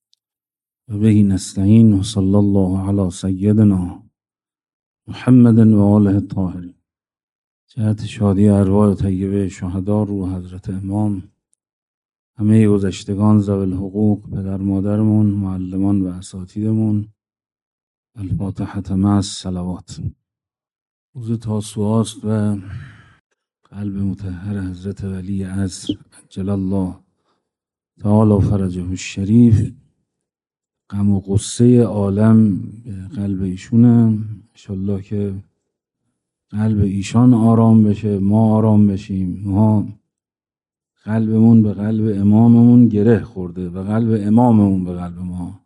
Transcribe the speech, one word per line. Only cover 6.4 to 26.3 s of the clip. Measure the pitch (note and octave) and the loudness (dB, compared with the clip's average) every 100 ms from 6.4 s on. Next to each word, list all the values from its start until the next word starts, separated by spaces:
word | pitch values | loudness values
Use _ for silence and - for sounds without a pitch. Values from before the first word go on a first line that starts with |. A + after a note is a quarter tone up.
| F#2 F2+ F2+ - _ _ _ _ _ _ _ _ _ | -6 -8 -16 -20 _ _ _ _ _ _ _ _ _
جهت | - G#2+ G#2+ | -6 -4 -4
شادی | G#2+ - G2+ F#2+ G#2 | -6 -2 0 2 4
ارواح | G2+ F#2+ G2+ G#2 | 4 2 2 2
طیبه | F#2+ G2 F#2 G2 G2+ F#2+ | 0 -2 -2 -4 -4 -4
شهدا، | - F#2 F#2 F#2 G#2 | -6 -8 -6 -4 -2
روح | G#2 G2+ F#2 F#2 | -2 -6 -6 -8
حضرت | F2+ F#2 - | -10 -14 -10
امام، | F#2+ F#2+ G2+ G#2 G2 F2+ _ _ _ _ _ _ _ _ _ _ - | -10 -6 -4 -4 -6 -12 _ _ _ _ _ _ _ _ _ _ -4
همه | G#2 A2 G#2+ | 2 4 4
گذشتگان، | G2+ G2 F2+ - G2 G#2+ G#2 | 2 -2 -6 -8 -2 2 2
ذوی | G2+ G2 | 2 -2
الحقوق، | F#2+ F#2 F#2+ G2 G#2+ G2+ - | -2 -6 -6 -2 -2 -2 -6
پدر | G2 F#2+ F#2+ | -10 -8 -6
مادرمون، | G2 F#2+ G2+ G#2 G#2+ G#2+ G#2 | -4 -2 -2 -2 0 2 0
معلمان | G2+ F#2+ F#2 F#2 F#2+ G2 G2+ | -2 -6 -6 -8 -4 -2 -2
و | F#2 | -2
اساتیدمون، | F2+ F2+ F#2+ F2+ G#2 G#2+ A2 A2 G#2 G#2+ _ _ _ _ _ _ _ _ _ _ | -8 -16 -16 -14 -8 -4 -2 -2 -4 -6 _ _ _ _ _ _ _ _ _ _
الفاتحة | - F#2 F2+ G2 F#2+ G2+ G#2 F#2 | -16 -8 -6 -8 -8 -10 -10 -6
مع | F#2+ G2+ | -2 0
الصلوات. | G2+ F#2 - F#2+ F2+ F2+ E2+ - - - - _ _ _ _ _ _ _ _ _ | 0 -2 -10 -10 -8 -8 -12 -14 -14 -14 -14 _ _ _ _ _ _ _ _ _
روز | B2 A2+ A2+ | -16 -10 -8
تاسوعاست | A2 G#2+ G2+ - G#2 A2+ G#2+ - | -6 -8 -8 -6 -2 -2 -4 -8
و | G#2+ A2 G#2 G2+ - - - - _ _ _ _ _ _ _ | -6 -4 -2 -6 -10 -16 -18 -20 _ _ _ _ _ _ _
قلب | G2 G2+ G2 | -12 -10 -6
مطهر | G2 F#2 G2 F2 G2+ G2+ F#2 | -6 -6 -10 -10 -8 -8 -8
حضرت | F2+ G2 G2 | -10 -12 -10
ولی | G2 F#2+ F#2 G2 | -10 -10 -8 -8
عصر | F#2+ F#2+ F#2+ - - - _ _ | -6 -4 -6 -6 -10 -10 _ _
عجل | _ | _